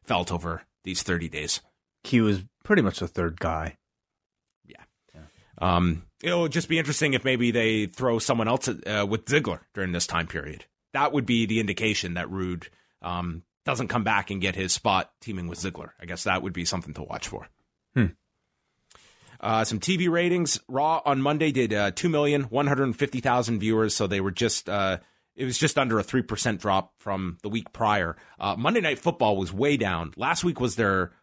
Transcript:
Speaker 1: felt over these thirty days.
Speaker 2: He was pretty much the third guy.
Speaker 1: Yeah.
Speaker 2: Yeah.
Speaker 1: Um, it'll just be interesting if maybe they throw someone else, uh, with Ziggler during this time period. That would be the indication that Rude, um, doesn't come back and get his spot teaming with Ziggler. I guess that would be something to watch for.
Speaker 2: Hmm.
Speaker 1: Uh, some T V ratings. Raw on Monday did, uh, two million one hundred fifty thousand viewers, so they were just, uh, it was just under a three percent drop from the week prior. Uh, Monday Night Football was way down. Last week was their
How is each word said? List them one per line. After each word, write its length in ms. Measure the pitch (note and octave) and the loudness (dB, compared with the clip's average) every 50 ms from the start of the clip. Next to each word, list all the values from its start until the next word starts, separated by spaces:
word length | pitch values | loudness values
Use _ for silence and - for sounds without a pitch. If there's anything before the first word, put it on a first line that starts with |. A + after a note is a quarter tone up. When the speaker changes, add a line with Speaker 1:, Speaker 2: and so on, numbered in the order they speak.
| _ | _
Speaker 1:
felt 260 | - - F2 F2+ - | -2 -2 -2 0 -2
over 320 | F#2 E2+ E2+ E2+ E2 D#2+ - _ _ _ _ | -4 -4 -4 -6 -8 -8 -10 _ _ _ _
these 200 | F#2 F#2 E2+ - | -8 -6 -6 -2
thirty 260 | - F#2 E2+ E2 D#2 | -2 -2 -2 -2 -6
days. 320 | D2+ D2+ D2+ D2 - - - _ _ _ _ _ _ _ _ | -8 -8 -4 -4 -4 -6 -6 _ _ _ _ _ _ _ _
Speaker 2:
He 160 | - - A#2+ | 2 4 4
was 240 | A2+ G#2+ G2+ F#2+ F#2+ - _ _ _ | 6 4 2 0 -2 -10 _ _ _
pretty 180 | - G#3 F#3 | 2 2 4
much 180 | B2 G2 - - | 4 2 0 -2
the 80 | F#2 E2 | -6 -6
third 320 | - - F2 E2+ D#2+ F2 | -4 -2 -2 -2 -2 -4
guy. 380 | - E2 E2 D#2 D#2+ D#2+ - _ _ _ _ _ _ _ _ _ _ _ _ _ _ _ _ _ _ | -4 -2 -2 -2 -4 -6 -10 _ _ _ _ _ _ _ _ _ _ _ _ _ _ _ _ _ _
Speaker 1:
Yeah. 160 | _ - - - _ _ _ _ _ _ | _ -20 -20 -20 _ _ _ _ _ _
Speaker 2:
Yeah. 80 | D#2 D#2+ - _ _ _ _ _ - | -20 -20 -20 _ _ _ _ _ -2
Speaker 1:
Um, 440 | - F2+ F2 F2 F2+ F2+ D#2+ E2 - - _ _ - | 0 2 4 4 4 4 2 0 -4 -14 _ _ -4
it'll 240 | E3+ F3 F3 E3+ D#3+ | 0 0 0 0 0
just 200 | A#2+ E3+ E3+ - | 0 -2 0 0
be 120 | D#3+ E3 | 0 0
interesting 340 | D#3 C#3+ D3 - D3+ D3 C3+ | 0 0 0 0 0 2 2
if 100 | B2 - | 2 2
maybe 280 | C3+ C3 A#2+ B2 A#2+ | 2 2 2 2 2
they 340 | A2 A#2+ A2+ A2 A2 G#2+ G#2+ | 2 4 2 2 2 2 0
throw 320 | F2+ - - B2+ B2+ A#2 A2+ | -2 -4 -2 0 2 2 2
someone 300 | - - - A#2 A2 A2 | 2 0 2 2 2 2
else, 200 | B2 C3 - - | 0 0 0 -4
uh, 380 | A2 - - - G#2+ G#2 G2+ G2 | -6 -4 -6 -4 -2 0 0 0
with 180 | G#2+ A2+ - | 0 -4 -2
Ziggler 340 | - C3+ D#3 C#3 G#2+ E2+ - - _ _ | 0 0 0 2 0 -4 -6 -8 _ _
during 160 | G2+ F#2+ F#2 | -6 -4 -2
this 160 | F2 F2 - - | -2 -2 -2 -2
time 180 | - E2+ E2+ | -2 -2 -2
period. 400 | - - E2 C#2+ D2 D2+ - - _ _ _ _ _ - | -2 -6 -8 -8 -8 -12 -14 -18 _ _ _ _ _ -2
That 200 | C#3 C#3+ D3 C#3+ | 0 0 2 2
would 140 | D3 A#2+ G#2+ | 0 0 2
be 180 | A#2+ A#2 A2+ | 2 2 2
the 140 | G2 A2 A2 | 2 0 0
indication 560 | A2 G2 G2 - A2+ A2 G#2 - - F2+ E2+ | 0 0 -2 0 0 0 0 0 -4 -6 -6
that 140 | F2 E2+ - | -6 -6 -6
Rude, 380 | F#2 F#2+ F#2 F2+ F2+ E2+ - - _ _ _ _ _ _ - | -6 -4 -4 -4 -4 -6 -8 -14 _ _ _ _ _ _ -8
um, 400 | F2 F2 F2 F2+ F2 E2 E2+ - _ _ _ _ | -6 -4 -2 -2 -4 -6 -8 -12 _ _ _ _
doesn't 240 | - C#3 A#2 B2+ F#2+ | -4 -4 -2 -4 -2
come 140 | A2+ A#2+ G#2 | -2 -2 2
back 280 | A#2 A2 G2+ G2+ - | 4 2 2 2 0
and 100 | G2+ G2 | -4 -2
get 140 | F2+ G2 F2 | -2 -2 -2
his 180 | F#2+ F#2+ F2+ - | -2 -2 -2 -2
spot 380 | - - A2 G2 F#2 - - _ _ | 0 0 2 2 2 0 -2 _ _
teaming 260 | - A2+ G#2 F#2 F2 E2+ | -12 -10 -10 -8 -8 -8
with 120 | E2 - | -8 -6
Ziggler. 320 | E2 F#2+ E2+ E2 D#2 - - _ | -8 -8 -8 -8 -14 -16 -18 _
I 40 | - | -14
guess 180 | E2+ F2+ F2+ - | -12 -10 -6 -2
that 180 | G#2 F#2 F#2 | 0 0 0
would 120 | - F#2+ E2+ | -2 -4 -6
be 120 | F2+ E2+ | -4 -4
something 300 | - - F2+ E2 D2+ D2+ | -4 -4 -4 -6 -8 -12
to 80 | - D2+ | -12 -10
watch 240 | - - - - - | -10 -10 -10 -10 -10
for. 200 | - - - - _ _ _ _ _ _ _ _ _ | -10 -12 -12 -14 _ _ _ _ _ _ _ _ _
Speaker 2:
Hmm. 120 | C3 A2+ E2+ - _ _ _ _ _ _ _ _ _ _ _ _ _ _ _ - - - - _ _ - - - - | 0 0 0 0 _ _ _ _ _ _ _ _ _ _ _ _ _ _ _ -20 -20 -20 -20 _ _ -20 -20 -18 -8
Speaker 1:
Uh, 240 | - G#2+ A2 A2 A2 | -2 0 2 2 2
some 160 | G#2+ A2+ G#2 | 0 -2 -2
T 180 | - - F#3+ F3 | 0 0 0 2
V 100 | F3+ F3 | 2 2
ratings. 520 | E3 E3+ F3 F3 F3 F3+ F3 - - - - - | 2 2 2 2 2 2 2 0 -2 -2 -4 -4
Raw 320 | B2+ C3+ C#3+ D#3 D#3+ D#3+ - | -2 0 2 2 2 2 2
on 160 | D3 C#3+ C3+ | 2 2 2
Monday 300 | C3+ C#3 D3+ D3+ D#3+ D#3 | 2 2 2 2 2 2
did, 200 | C3+ C3 B2 G#2+ | 2 2 2 2
uh, 200 | G#2+ G#2 G2+ G2 | 2 2 2 2
two 180 | F2+ - - F3 | 0 0 0 2
million 340 | D#3+ D3 D3 D3 D3 C#3+ C3+ | 2 2 2 4 2 2 0
one 220 | A#2 A2 C3+ C#3+ | 0 0 0 2
hundred 300 | C#3 C#3+ C3 C#3 C3 A2 | 2 2 2 2 0 2
fifty 240 | - C#3+ C#3 - B2+ | 0 -2 -2 -2 -2
thousand 400 | A#2+ C3+ A#2+ B2 A#2+ A2 A#2 G#2 | 0 2 2 2 2 2 0 0
viewers, 340 | F2+ A2 A2 A2 A2 G#2+ - | 2 2 2 4 2 2 2
so 140 | - A2 F#2+ | 0 0 0
they 120 | G2+ G2 | 0 0
were 120 | F#2+ G2 | 0 -2
just, 360 | F#2+ - A#2+ A2 - - - - | 0 0 0 0 0 -2 -2 -2
uh, 300 | G2 G2+ G2 F#2+ F#2 F2+ - _ _ _ _ _ _ | -2 0 0 0 0 -2 -6 _ _ _ _ _ _
it 100 | - C3+ | -6 -4
was 140 | B2+ A#2+ - | -2 0 2
just 180 | D#3+ D3 - D3+ | 2 2 4 2
under 220 | C#3 B2 A2+ G#2+ | 2 4 2 2
a 40 | G2 | 2
three 200 | - - B2+ A#2 | 2 0 0 0
percent 360 | - A2 G2+ - B2 A2 F2 | 0 -2 -2 0 -2 -2 0
drop 340 | - G#2+ F#2+ F#2+ F#2 - _ _ | 0 2 2 2 2 -2 _ _
from 400 | - G#2 G2 F#2+ F#2+ F2+ F2 - - | -8 -6 -4 -4 -4 -6 -6 -6 -8
the 60 | G#2 | -4
week 220 | G#2 A#2 F#2+ - | -4 -4 -6 -6
prior. 440 | _ - A#2 G#2+ G#2 G#2 F2+ E2 E2+ - - - - _ | _ 0 2 2 2 2 2 -2 -4 -8 -14 -20 -12 _
Uh, 160 | - G2+ F#2+ F#2+ | -4 -4 -2 0
Monday 240 | A#2 D#3 A3 A#3+ | 0 2 2 2
Night 160 | F3+ D#3 C#3 - | 2 0 -2 0
Football 400 | - E3+ - - B2 G#2+ G#2 G2 | -2 -4 0 2 2 2 2 2
was 160 | F#2+ E2+ F#2 | -2 -4 -2
way 240 | F#2+ B2+ D3 D3 B2+ | -2 0 2 2 2
down. 340 | A2 G2 F2+ E2 E2+ D2+ - - | 0 0 0 -2 -4 -6 -8 -6
Last 260 | B2 C#3 E3+ - - | -2 -2 -2 0 0
week 160 | F3 E3 - | -2 -2 0
was 160 | A#2+ A#2+ - | -2 -2 0
their 360 | - A2+ G2 G2 F#2+ F2+ E2+ - _ | 0 2 2 2 2 0 -2 -6 _